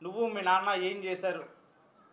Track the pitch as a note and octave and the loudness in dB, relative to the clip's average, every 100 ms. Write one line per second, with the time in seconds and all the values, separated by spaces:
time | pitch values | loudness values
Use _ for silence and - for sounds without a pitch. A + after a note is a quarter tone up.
0 | E3+ G#3 A#3 G3+ F#3 F#3 G3 F#3+ F#3 G3+ | -8 -2 -2 0 4 4 4 2 0 -2
1 | F#3 F3+ F#3+ E3+ - - - _ _ _ | -4 -2 -2 -4 -8 -18 -20 _ _ _
2 | - | -20